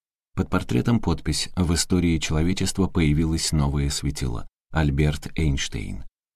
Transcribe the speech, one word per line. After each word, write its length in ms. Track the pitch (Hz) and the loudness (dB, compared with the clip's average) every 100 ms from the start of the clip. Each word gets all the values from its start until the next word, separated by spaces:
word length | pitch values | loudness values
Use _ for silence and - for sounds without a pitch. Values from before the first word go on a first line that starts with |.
| _ _ _ - | _ _ _ -4
Под 160 | 95 | 0
портретом 480 | 92 - 123 - 117 | 0 0 0 2 0
подпись: 500 | - 80 - 73 - - | 2 0 0 -2 -4 -2
«В 180 | 85 | 0
истории 460 | 85 - 92 87 80 | 0 2 2 2 2
человечества 680 | - 76 85 95 92 - 90 | 0 0 2 0 -2 0 0
появилось 680 | - 78 76 80 82 - | 2 2 4 2 0 0
новое 380 | 78 71 71 71 | 2 2 0 -2
светило. 580 | - 71 - 65 58 - _ - | -2 -4 -4 -4 -4 -8 _ -6
Альберт 600 | 78 76 69 76 73 - - | 0 2 2 2 0 -6 -2
Эйнштейн. 680 | 78 67 - 57 50 50 - _ _ | 0 0 -2 -6 -8 -8 -12 _ _